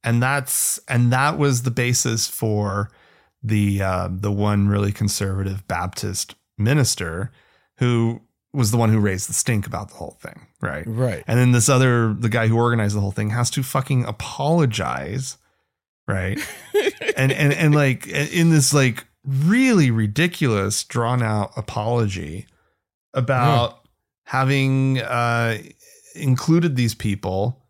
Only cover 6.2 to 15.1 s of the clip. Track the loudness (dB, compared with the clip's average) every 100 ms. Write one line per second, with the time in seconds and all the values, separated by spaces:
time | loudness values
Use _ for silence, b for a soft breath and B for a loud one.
6.2 | -10 -14 _ -4 0 2 2 -2 -6 -6
7.2 | -8 b b b b _ 0 2 0 -4
8.2 | _ _ _ -2 0 2 4 4 2 -2
9.2 | -4 -4 -2 -2 -4 -10 -12 -14 -16 -14
10.2 | -20 -20 -20 _ -8 -6 -6 -2 -2 -4
11.2 | 0 4 4 4 4 4 4 2 0 0
12.2 | -2 0 2 2 2 0 0 -2 -4 -4
13.2 | -4 -2 -2 -2 -4 -4 0 -2 -2 -8
14.2 | -12 -6 0 2 2 0 -4 -6 -6